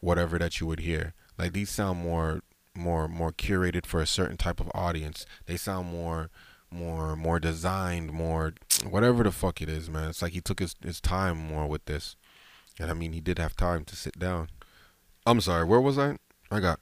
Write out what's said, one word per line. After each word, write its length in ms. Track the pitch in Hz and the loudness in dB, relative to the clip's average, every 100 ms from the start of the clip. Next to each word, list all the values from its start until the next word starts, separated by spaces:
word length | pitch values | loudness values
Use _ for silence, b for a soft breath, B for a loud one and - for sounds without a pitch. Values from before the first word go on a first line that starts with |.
whatever 380 | 87 85 85 85 | 2 2 2 0
that 200 | 85 - | 0 -2
you 80 | 82 | -2
would 140 | 82 | -2
hear. 320 | 82 78 82 - b - | 0 -2 -2 -8 b -4
Like, 140 | 87 | -2
these 180 | 95 101 | -2 -2
sound 280 | - 98 87 | 0 0 0
more, 420 | 85 82 80 80 - _ _ | 0 0 0 -2 -6 _ _
more, 320 | 87 87 82 80 | -6 0 0 0
more 240 | 82 82 | -2 -2
curated 540 | - - 95 90 87 | -2 0 2 2 0
for 160 | - 85 | 0 0
a 60 | 78 | 2
certain 320 | - 90 - | 2 0 0
type 200 | 87 82 | 0 0
of 120 | 80 | -2
audience. 520 | - 87 80 76 - - B | -2 -2 -2 -4 -10 -14 B
They 140 | B 85 | B -6
sound 340 | 104 95 87 | -4 -4 -4
more, 380 | 85 85 82 80 B B B B | -4 -2 -4 -4 B B B B
more, 420 | 87 85 82 80 | -8 -4 -2 -2
more 240 | 80 80 85 | -2 2 2
designed, 720 | 82 80 90 95 90 85 80 | 2 0 0 0 0 -2 -4
more 440 | 80 82 80 80 - - - 104 | -2 0 0 -2 -4 0 0 2
whatever 340 | 98 120 120 | 4 6 6
the 80 | 104 | 4
fuck 320 | - 92 - | 2 -2 -2
it 60 | 78 | -4
is, 200 | 78 80 | -4 -4
man. 200 | 80 78 | -4 -4
It's 140 | - | -4
like 100 | 87 | -4
he 80 | 85 | -4
took 180 | - 95 | -4 -2
his, 160 | 90 - | -4 -6
his 180 | - 82 | -10 -4
time 360 | - 92 95 80 | 0 2 2 0
more 320 | 78 78 76 | -2 -2 -2
with 160 | 76 | -4
this. 320 | - 73 - - B B B B B B | -4 -6 -6 -14 B B B B B B
And 100 | 80 | -4
I 40 | |
mean, 180 | 82 82 | -4 -4
he 80 | 82 | -2
did 180 | 82 87 | -2 0
have 160 | 78 | 0
time 300 | - 87 85 | 2 2 2
to 100 | - | -4
sit 240 | - - - | -10 -10 -4
down. 300 | 90 87 82 - B B B B B _ | -2 -2 -4 -10 B B B B B _
I'm 160 | 117 120 | 4 4
sorry, 240 | 95 85 | 4 2
where 160 | 82 120 | 6 6
was 160 | 139 139 | 6 4
I? 200 | 139 - _ _ - | 0 -2 _ _ -4
I 80 | 104 | 0
got, 220 | 90 - | 2 0